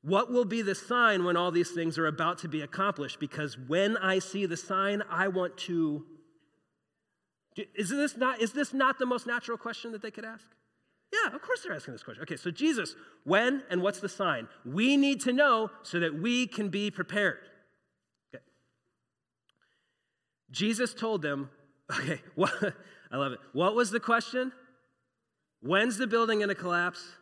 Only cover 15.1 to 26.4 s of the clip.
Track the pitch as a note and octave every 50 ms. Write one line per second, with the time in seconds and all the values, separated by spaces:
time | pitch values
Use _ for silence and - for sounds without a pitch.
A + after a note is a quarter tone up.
15.1 | C#4 G#3 - B3+ B3 C4 D4 C#4+ B3 A3 A3 G3+ - - - - - F3 E3+ E3
16.1 | D3 D#3+ E3 A#3 A#3+ B3 B3+ A3 - - G#3 G3 D#3+ G3+ G#3 G#3 - - F3+ -
17.1 | F3 G#3 G#3 F#3 B2+ - - - - - _ _ _ _ _ _ _ _ _ _
18.1 | _ _ _ _ - B2 _ _ _ _ _ _ _ _ _ _ _ _ _ _
19.1 | _ _ _ _ _ _ _ _ _ _ _ _ _ _ _ _ _ _ _ _
20.1 | _ _ _ _ _ _ _ _ C3 - F#3 G#3+ A3+ G#3 B3 A#3 - - A3 A3+
21.1 | A3 F#3+ D3+ D3+ C#3+ C#3 C#3 C3 - _ _ _ _ _ _ _ - - C3 C3+
22.1 | D#3+ - - - - - F3+ - - - - G3+ - - - - - - - -
23.1 | - C3 C#3 C3+ B2+ - - - - C3 E3+ F#3+ G#3+ A#3 A#3+ G3+ G3 A#3 - -
24.1 | A#3 A#3 A3 - - B3+ B3+ C4 - - - _ _ _ _ _ _ _ _ _
25.1 | _ _ _ _ _ _ _ _ _ _ - B2+ F3 G3 G#3+ B3 A#3 G3 C4 A3+
26.1 | G#3+ A#3 A3+ A3 A3 G#3+